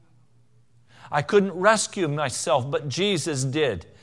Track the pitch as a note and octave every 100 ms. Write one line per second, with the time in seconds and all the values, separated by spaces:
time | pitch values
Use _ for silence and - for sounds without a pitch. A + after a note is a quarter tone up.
0 | _ _ _ _ _ _ _ _ _ -
1 | - D3 D3 G#3 G3 E3+ F#3+ A3 - -
2 | E3 D3 C#3+ - - D3+ B2 D#3+ D3+ B2
3 | G3+ F#3+ D#3 C#3+ C3 C3+ C#3+ F#2+ - -